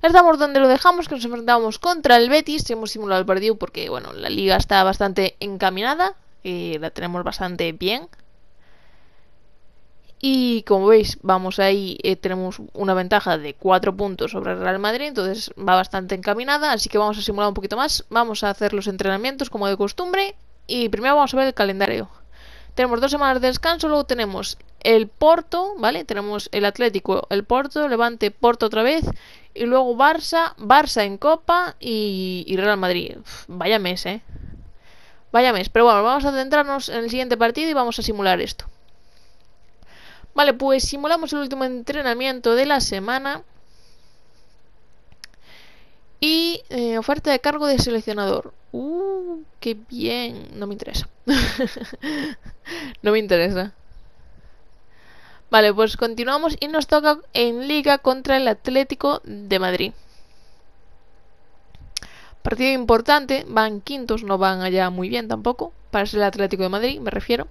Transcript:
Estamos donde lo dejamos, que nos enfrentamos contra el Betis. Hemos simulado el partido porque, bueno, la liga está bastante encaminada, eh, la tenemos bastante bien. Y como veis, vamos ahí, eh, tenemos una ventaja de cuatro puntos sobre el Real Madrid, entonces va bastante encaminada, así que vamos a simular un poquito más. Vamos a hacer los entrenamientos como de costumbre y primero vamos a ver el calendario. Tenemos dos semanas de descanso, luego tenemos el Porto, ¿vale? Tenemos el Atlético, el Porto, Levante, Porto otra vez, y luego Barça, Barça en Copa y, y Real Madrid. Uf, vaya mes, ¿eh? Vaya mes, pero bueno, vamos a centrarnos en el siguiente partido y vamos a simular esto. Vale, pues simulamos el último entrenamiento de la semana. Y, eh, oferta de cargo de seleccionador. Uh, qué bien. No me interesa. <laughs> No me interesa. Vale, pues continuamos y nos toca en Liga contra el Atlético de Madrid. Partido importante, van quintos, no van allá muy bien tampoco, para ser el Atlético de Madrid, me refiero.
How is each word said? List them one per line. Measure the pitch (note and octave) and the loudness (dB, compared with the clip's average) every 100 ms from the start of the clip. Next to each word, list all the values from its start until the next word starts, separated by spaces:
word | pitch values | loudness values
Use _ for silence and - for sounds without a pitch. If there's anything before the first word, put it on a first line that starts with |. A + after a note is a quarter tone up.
Estamos | E4 F4 F4 D#4 | 8 8 8 6
donde | D4 C#4 | 2 4
lo | C4+ | 6
dejamos, | C4 F4+ F4+ E4 | 6 6 4 0
que | C#4 | -6
nos | A#3 | -6
enfrentamos | A#3+ A#3 A#3+ A3+ A3 | -6 2 2 2 -2
contra | - F4 C#4+ A#3+ | -4 -2 6 6
el | A#3+ | 8
Betis. | D4 D#4 D4+ - | 2 0 -4 -4
Hemos | A3+ A3 | -6 -6
simulado | - G#3 F#3+ | -8 -2 -2
el | F#3 | 2
partido | F#3+ G#3 G#3+ | 0 2 0
porque, | F3 - - | -2 -8 -8
bueno, | B2 - | -8 -10
la | - - | -10 -6
liga | - F#3+ F#3+ | -2 2 2
está | G#3 G3 | 4 4
bastante | F#3+ F#3+ G3+ F#3+ F#3+ - | 4 2 0 0 -2 -2
encaminada, | G3+ G3 F#3+ F#3 A3+ D4+ F#4 G4 - - F#3+ | -10 -2 -2 0 -2 0 -2 -4 -20 -16 -10
eh, | F3+ E3+ D#3+ | -8 -6 -6
la | D#3+ | -8
tenemos | - F3 F3 F3 | -8 -8 -6 -6
bastante | - F#3 F3 E3+ | -6 -8 -4 -6
bien. | D#3 F3+ A#3 E4+ - - - - - - - - - - - - - - - - - - - - - | -4 -4 -4 -8 -20 -20 -20 -20 -20 -20 -20 -20 -20 -20 -20 -20 -20 -20 -20 -20 -20 -20 -20 -20 -6
Y | C4+ C4 B3 A#3 | 0 2 2 0
como | - G3 G3 | 2 2 8
veis, | A3 G#3 - | 6 6 -4
vamos | F#3+ F#3 F#3 F#3 | 0 0 0 2
ahí, | G3 G3 F#3+ - | 2 2 -4 -4
eh, | - F#3+ | -2 -2
tenemos | F#3 F#3 F#3 - G#3+ | -2 -4 -6 -8 -14
una | - G3 F#3 | -6 0 0
ventaja | F3+ G#3 G3 E3 | 2 2 2 -2
de | D3 | -2
cuatro | C#3+ F#3+ F#3 G3+ F#3+ | -4 4 4 4 -2
puntos | G3+ F3+ - | -6 -4 -6
sobre | G3 G3 | -6 -6
el | F3+ | -4
Real | F3+ F#3+ | -2 -2
Madrid, | G3+ A#3 D4 | -2 -2 -4
entonces | B3+ F#3+ G#3 - - | -4 -4 -4 -10 -8
va | G3 F#3 | 2 2
bastante | F#3+ G3 F#3 F#3+ | 2 -4 -6 -6
encaminada, | F#3+ G#3 B3+ D4 D4+ | -2 -4 0 0 0
así | A#3 - | 0 0
que | G#3+ | 0
vamos | G#3 G#3+ | 0 -2
a | |
simular | G#3 G3+ G#3 | -4 -2 -2
un | |
poquito | G3+ G3 G#3+ | -2 -6 -4
más. | D4 - - | -2 -4 -2
Vamos | A3+ A#3 G#3 | -2 -2 -2
a | G#3 | -4
hacer | G3 G#3 | -2 -2
los | G3+ G3+ | -2 -4
entrenamientos | F#3+ G3 F#3+ B3 C4+ C4+ | -4 -2 -2 -4 -6 -8
como | A3+ G3+ | -4 -2
de | G3 | 0
costumbre | G#3 - F4+ F#4 G4 G4+ - - - | -2 -4 -4 0 -2 -4 -20 -20 -8
y | B3 A#3 | -4 -2
primero | G3+ B3 | 0 2
vamos | D4 C#4 C4 | 4 4 2
a | |
ver | C4+ | 0
el | |
calendario. | B3+ G3+ F#3+ G3 A2 G3+ - - - - - - | 2 0 2 0 0 -6 -14 -20 -20 -20 -20 -14
Tenemos | - B3+ A#3 | 0 0 2
dos | C4+ | 0
semanas | C#4+ C#4 B3+ | 2 2 2
de | B3+ | 2
descanso, | B3+ E4 E4+ D#4+ | 0 -2 0 0
luego | D4 C#4+ | 0 0
tenemos | A#3+ G#3+ F#3+ G3 - - - | -2 -2 -4 -10 -12 -16 -4
el | A#3 A3+ A3 | 4 4 4
Porto, | - D4+ E4+ E4 E4+ F#4+ G4+ | 2 6 6 2 -4 -4 -2
¿vale? | A3+ D#4 | -2 -2
Tenemos | D#4+ G3+ G3+ G#3 - | -6 -6 -4 -6 -4
el | G#3 G3+ | 0 0
Atlético, | G3+ A#3+ G3 - F#3+ - | 2 0 0 -2 -2 0
el | G3 | -4
Porto, | G#3 B3 C#4 D4+ D4 | 0 0 0 -2 0
Levante, | A#3 A#3 A#3 G#3 | 2 0 0 -4
Porto | - A#3+ A#3 A3 | 2 2 2 0
otra | A3 | 2
vez, | A#3 D#4+ - - - - - | 2 2 -2 -6 -10 -20 -20
y | - A#3 | -6 2
luego | B3+ B3+ A#3+ | 2 2 4
Barça, | C#4 D#4+ D4+ E4 E4 - | 4 4 0 0 0 -4
Barça | G#3 C4+ D4 - | 4 6 6 0
en | G3+ G3 | -2 0
Copa | D4 D#4+ - F4 F4 - | 2 0 2 0 0 -6
y, | B3+ A3 G#3+ F#3+ F#3 F3+ - | -6 -2 -2 -2 -4 -6 -4
y | F#3+ | 0
Real | G3+ G#3 | 2 2
Madrid. | F#3 F3+ - - | 0 -2 -4 -12
Uf, | - - - | -16 -18 -14
vaya | F3+ E3+ A3 | -6 0 0
mes, | F#3 F3+ F3 | 0 -6 -6
¿eh? | G#3 - - - - - - - - - - - | -10 -12 -14 -14 -16 -18 -20 -20 -20 -20 -20 0
Vaya | A3+ B3+ | 4 4
mes, | G#3+ F#3 | 2 0
pero | A3+ A#3+ | 4 6
bueno, | G#3 | 6
vamos | G#3+ C#4 C#4 | 4 2 0
a | |
centrarnos | C4+ C4+ D4 C#4+ C#4 B3+ | -2 0 2 2 -2 -6
en | A#3 | -6
el | A#3 | -4
siguiente | B3 B3+ A#3 | -4 -2 2
partido | A#3 A#3 D#4+ | 2 0 -2
y | D4 | 0
vamos | A#3+ A#3 | -2 -2
a | |
simular | A3+ G#3+ F#3+ F3+ | -4 0 2 2
esto. | - - - - - - - - - - - - - - - - - - - | -2 -8 -14 -16 -20 -20 -20 -20 -20 -20 -20 -20 -20 -20 -20 -20 -20 -20 -10
Vale, | - C#4+ | 2 4
pues | B3+ C4+ C4+ | 4 4 2
simulamos | - C#4 D4 E4 D#4+ | 2 -4 0 0 0
el | D4 | -4
último | C#4 C4+ | -4 -4
entrenamiento | C4 B3+ A#3 C#4+ C4+ A#3+ C4 B3+ A#3+ | -4 -4 -6 -4 -2 -2 -2 -2 2
de | A#3 C#4 | 2 4
la | C#4+ | 2
semana. | - G3 G3 B3+ C#4 D4 - - - - - - - - - - - - - - - - - - - - - - - - - - - - | 0 -4 -4 -4 -4 -8 -12 -20 -20 -20 -20 -20 -20 -20 -20 -20 -20 -20 -20 -20 -20 -20 -20 -20 -20 -20 -20 -20 -20 -20 -20 -20 -20 -4
Y, | D4+ D#4+ E4 E4+ - | 0 0 0 -4 -8
eh, | B3+ A#3 A3+ | -6 -4 -4
oferta | A3+ D4 D4+ | -2 -4 0
de | C4+ | 0
cargo | D4 D4 D4 | 0 -2 0
de | C4 | 2
seleccionador. | B3+ A3+ A3 G#3 G3 F#3+ - - - | 0 -2 -4 -4 -2 -2 -4 -16 -14
Uh, | A#3+ C4+ E4+ G4 F#4+ F4+ E4+ D#4 - | -10 -6 -4 -4 -6 -8 -10 -14 -10
qué | A#3 A3 A3+ | -8 -8 -10
bien. | B3 A3 A#3+ A#3+ A3 - | -6 -4 -4 -6 -10 -16
No | - G3+ | -12 -10
me | |
interesa. | G#3 - - - - - | -10 -6 -6 -8 -10 0
<laughs> | C4+ A#3+ - C4 - A3+ - C#4 D4+ C#4+ B3+ - - - E4+ C#4+ A#3+ | 2 2 -2 -4 -4 -14 -10 -8 -6 -6 -10 -16 -18 -14 -12 -12 -6
No | G#3 | 0
me | G#3+ | 0
interesa. | G#3+ F3 F3 F#3 G3 - - - - - - - - - - - - - - - - - - | 2 2 2 -2 -6 -10 -20 -20 -20 -20 -20 -20 -20 -20 -20 -20 -20 -20 -20 -20 -20 -20 2
Vale, | A3+ G#3+ | 6 6
pues | G3+ A3 - | 4 0 0
continuamos | A#3 A3+ A#3+ C#4+ E4 D4+ | -4 -4 -2 0 -2 -4
y | D4 | -4
nos | D#4 C#4+ | -2 2
toca | D4+ D4+ D4+ - | 2 2 0 -2
en | - A#3+ A#3 C4+ | -2 0 -2 -2
Liga | D4+ C#4+ C#4 | -2 2 2
contra | C4 C4 C4 C4+ | 2 -2 0 2
el | C4 | 2
Atlético | G#3+ - C4 C4+ C#4 C#4+ D4 | -2 0 0 0 -2 -2 -2
de | - G3+ G3+ F#3+ | -6 -16 -2 0
Madrid. | F#3 F3+ G3 - - - - - - - - - - - - - - - - - - - - - - - - - | 0 0 -4 -8 -20 -20 -20 -20 -20 -20 -20 -20 -20 -20 -20 -20 -20 -20 -20 -20 -20 -20 -14 -14 -14 -20 -20 -8
Partido | - A3+ B3+ | -6 0 0
importante, | C4+ A#3 A3+ A#3 D4 C4+ C4+ - | 0 2 2 6 2 4 -4 0
van | A3 A3 G#3 | 0 0 -2
quintos, | - C#4 A#3+ A3 | -8 -10 -4 -6
no | A3 F#3+ | -2 2
van | F#3+ F#3 | 2 0
allá | F#3 F#3 F#3 | 0 0 0
muy | F3+ F#3 | -2 -4
bien | A#3+ A3+ | -4 -4
tampoco, | A3+ G#3+ B3 E4 - - | -4 -4 -4 -6 -12 -4
para | G#3+ G3+ | -2 -2
ser | G#3+ | 0
el | G3+ | 0
Atlético | G3 G3 F#3+ | 0 -2 0
de | F#3 | -2
Madrid, | G3 A#3+ C#4+ | 0 -2 -4
me | A#3 | -6
refiero. | G3 - A#3+ C#4+ | -6 -2 -2 -4